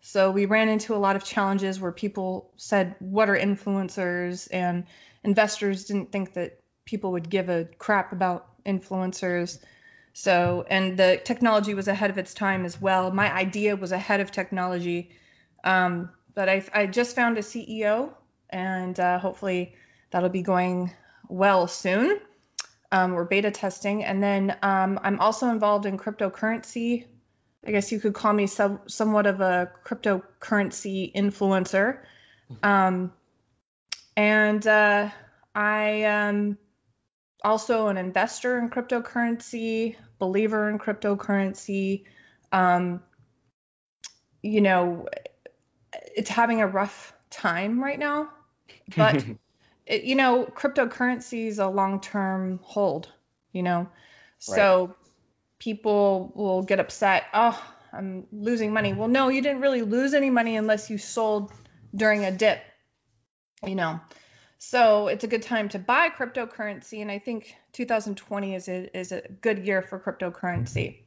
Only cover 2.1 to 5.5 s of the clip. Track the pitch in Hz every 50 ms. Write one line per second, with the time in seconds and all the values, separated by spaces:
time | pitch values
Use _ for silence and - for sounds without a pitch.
2.1 | 202 208 190 185 185 196 - _ _ _ - - - 202 185 180 190 - - 185
3.1 | 196 208 220 202 202 - - 202 196 196 - 208 196 196 190 180 - - 185 180
4.1 | 175 180 180 175 180 185 - - - 185 180 175 175 175 175 - - - - -
5.1 | _ _ _ 214 202 208 214 208